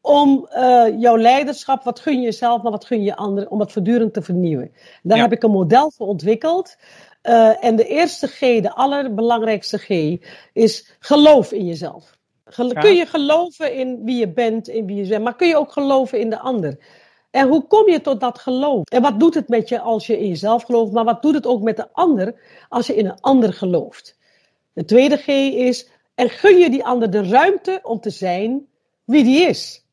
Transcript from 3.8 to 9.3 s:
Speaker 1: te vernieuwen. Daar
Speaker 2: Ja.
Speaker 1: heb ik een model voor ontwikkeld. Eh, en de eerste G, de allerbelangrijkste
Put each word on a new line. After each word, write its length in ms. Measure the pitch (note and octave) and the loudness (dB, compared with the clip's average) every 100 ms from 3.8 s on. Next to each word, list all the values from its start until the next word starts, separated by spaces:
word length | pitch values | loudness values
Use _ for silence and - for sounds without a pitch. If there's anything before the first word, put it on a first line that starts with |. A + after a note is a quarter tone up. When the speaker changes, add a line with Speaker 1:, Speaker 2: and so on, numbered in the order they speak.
| F#3 A#3+ A3+ | 0 0 0
Speaker 1:
te 100 | A3 | -4
vernieuwen. 480 | D#3 F3+ F3 D3 B2 _ _ _ | -6 -2 -2 -4 -8 _ _ _
Daar 140 | - A3+ | -2 0
Speaker 2:
Ja. 60 | |
Speaker 1:
heb 100 | A#3 | 2
ik 100 | A#3 | 0
een 80 | A3+ | 0
model 400 | G3+ F3 A#3 D4+ | 0 2 2 2
voor 160 | _ G3+ | _ -8
ontwikkeld. 720 | F#3+ D#3+ A3+ D#4 F4 F#4 _ _ - - _ | -6 -2 -2 -2 -4 -6 _ _ -20 -20 _
Eh, 420 | - A#3 A3 A3+ | 0 4 6 4
en 120 | B3 A3 | 0 0
de 100 | A3+ | 0
eerste 400 | C#4+ E4+ - C#4 | 0 0 -2 -10
G, 120 | - | -4
de 340 | C4 A#3 G3+ | 0 0 -2
allerbelangrijkste 1040 | - C4+ C#4+ C4+ G#3 A#3 | -2 -2 -2 -4 -4 -2